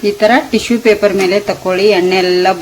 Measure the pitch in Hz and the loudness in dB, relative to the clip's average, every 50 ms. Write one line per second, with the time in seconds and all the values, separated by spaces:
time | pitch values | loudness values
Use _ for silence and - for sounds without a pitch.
0 | - 202 202 - 214 214 233 269 320 - - 220 - - 240 233 - 226 208 202 | -2 -4 -2 0 2 2 2 2 0 -2 -4 -4 -2 -2 -4 0 2 0 0 2
1 | - 208 185 196 190 180 190 208 202 - 190 - - 185 185 185 196 214 208 185 | 2 0 0 0 0 0 0 -2 -2 -4 -8 -6 -4 -4 -2 0 2 2 2 2
2 | 175 185 185 190 185 180 180 180 180 190 190 175 | 2 2 0 0 0 0 0 0 0 0 0 -2